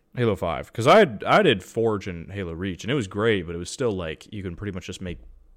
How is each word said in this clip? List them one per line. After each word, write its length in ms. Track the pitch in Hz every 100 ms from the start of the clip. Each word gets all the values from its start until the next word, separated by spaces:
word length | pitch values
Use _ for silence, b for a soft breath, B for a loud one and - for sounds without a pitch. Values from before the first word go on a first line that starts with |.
| _
Halo 220 | - 120 98
five, 340 | 87 69 -
'cause 120 | - 117
I, 200 | 196 190 101 -
I 140 | 147
did 240 | 202 104
Forge 420 | - - 113 104 95
in 220 | 85 80
Halo 240 | 98 90
Reach, 320 | 82 98 85
and 60 | 95
it 40 |
was 140 | 147 98
great, 380 | 101 113 104 85
but 80 |
it 40 | 85
was 120 | 87
still, 220 | - 123
like, 380 | 98 82 78 -
you 120 | 107
can 140 | 95 82
pretty 160 | 104
much 100 | 92
just 160 | - 92
make 200 | 92 85 - - _